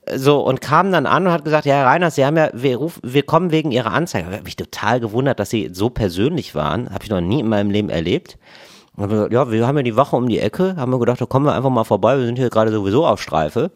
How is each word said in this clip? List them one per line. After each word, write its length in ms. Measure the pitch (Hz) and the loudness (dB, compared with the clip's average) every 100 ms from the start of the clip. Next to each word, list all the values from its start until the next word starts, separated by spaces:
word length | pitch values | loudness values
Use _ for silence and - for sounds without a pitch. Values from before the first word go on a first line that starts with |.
| - 127 | -8 0
so, 260 | 135 143 | 2 4
und 200 | 131 131 | 2 -2
kamen 300 | - 156 196 | 2 2 4
dann 140 | 175 120 | 2 2
an 220 | 143 185 | 2 2
und 40 | |
hat 120 | 170 151 | 0 0
gesagt, 200 | 151 143 | 0 2
„Ja, 100 | 139 | 2
Herr 100 | 127 | 4
Reiners, 300 | 160 175 - | 4 2 2
Sie 100 | 135 | 2
haben 100 | 160 | 2
ja, 120 | 156 | 0
wir 240 | 113 135 123 | 0 -2 -2
rufen, 240 | 160 - 123 | -4 -8 -4
wir 180 | 139 | -2
kommen 280 | - 160 180 | 2 0 2
wegen 200 | 160 151 | 0 0
Ihrer 220 | 117 113 | 0 0
Anzeige.“ 340 | 107 170 101 85 | -2 -2 -4 -6
Ich 60 | 101 | -8
hab 60 | |
mich 120 | - - | -10 -12
total 420 | 87 - 104 123 | -12 -6 -2 0
gewundert, 400 | 113 110 139 113 | 0 -2 0 0
dass 100 | 101 | -2
sie 200 | 113 64 | -2 -4
so 180 | 90 104 | -2 -2
persönlich 680 | 123 104 85 127 165 - 76 | 0 -2 0 0 -2 -4 -4
waren, 340 | 73 92 123 | -2 -2 -6
hab 100 | 95 | -10
ich 60 | - | -4
noch 120 | 95 | -2
nie 180 | 87 143 | 0 0
in 80 | 110 | 0
meinem 240 | 104 101 | 0 0
Leben 180 | 104 104 | 0 0
erlebt. 480 | 82 82 147 - - _ - - - _ - | -2 -2 -2 -4 -20 _ -20 -20 -20 _ -8
Und 80 | |
hab 60 | 101 | -2
gesagt, 220 | 107 104 | -2 0
„Ja, 180 | 117 135 | 0 0
wir 160 | 110 117 | 0 0
haben 100 | 147 | 0
ja 60 | |
die 120 | 123 110 | 0 0
Wache 200 | 143 131 | 0 0
um 120 | 123 | 0
die 120 | 104 | 0
Ecke“, 360 | 104 - 185 180 | -2 -2 -2 -2
haben 140 | 123 | -2
wir 80 | 127 | 0
gedacht, 220 | 120 123 | 0 0
„da 40 | 123 | 0
kommen 200 | 131 143 | 0 2
wir 80 | |
einfach 160 | 104 135 | 0 0
mal 140 | 123 | 0
vorbei, 340 | 110 104 107 135 | 0 2 2 2
wir 80 | 117 | 0
sind 120 | 123 | 0
hier 120 | 123 | 0
gerade 220 | 110 110 | 2 2
sowieso 340 | 110 98 120 160 | 2 2 2 2
auf 160 | 104 | 0
Streife.“ 500 | - 78 76 113 165 | -2 -2 0 -2 -2